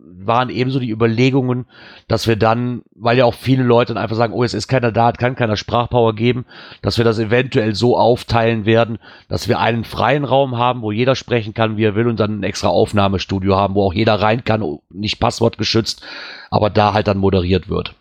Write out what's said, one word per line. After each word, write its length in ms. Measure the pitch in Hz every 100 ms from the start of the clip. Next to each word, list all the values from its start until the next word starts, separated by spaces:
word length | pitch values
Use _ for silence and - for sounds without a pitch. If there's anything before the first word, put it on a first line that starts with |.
| 71 90
waren 280 | 98 117 127
ebenso 300 | 92 127 135
die 100 | 123
Überlegungen, 720 | 107 117 113 131 135 127 123 123 - - - -
dass 180 | 113 -
wir 80 | 107
dann, 460 | 110 117 123 120 -
weil 240 | - 113 123
ja 60 |
auch 100 | 120
viele 300 | - 123 131
Leute 300 | 123 117 123
dann 100 | 110
einfach 140 | 104 113
sagen, 160 | 117
„Oh, 100 | 98
es 100 | 120
ist 140 | 107 -
keiner 240 | 131 120
da, 180 | 107 117
es 60 | -
kann 180 | 120 131
keiner 180 | 117 104
Sprachpower 580 | - 113 117 123 113
geben“, 320 | 110 117 120 - - - -
dass 160 | 98 107
wir 80 | 113
das 120 | 110
eventuell 560 | 110 120 131 131 110 98
so 220 | 120 87
aufteilen 680 | 110 123 - 117 113 113 101
werden, 340 | 113 113 113 - - -
dass 180 | 95 -
wir 120 | 101
einen 260 | 110 117 107
freien 400 | 101 110 147 135
Raum 320 | 135 135 120
haben, 240 | 123 123
wo 100 | 107
jeder 240 | 104 123 127
sprechen 380 | - 123 107
kann, 240 | 110 110 107
wie 80 | 110
er 100 | 101
will, 120 | 120
und 120 | 110
dann 200 | 107 107
ein 20 |
extra 240 | 92 - 98
Aufnahmestudio 880 | 90 107 104 98 95 - 98 95 95
haben, 180 | 98
wo 120 | 98 98
auch 80 |
jeder 220 | 92 110 104
rein 220 | 107 117
kann, 180 | - 110 85 76 _
nicht 320 | 90 107 -
passwortgeschützt, 800 | 117 - 113 - - 110 95 - - - - - -
aber 180 | - 104
da 220 | 92 104
halt 140 | 101 104
dann 100 | 98
moderiert 500 | 95 95 87 92 85
wird 260 | 85 - -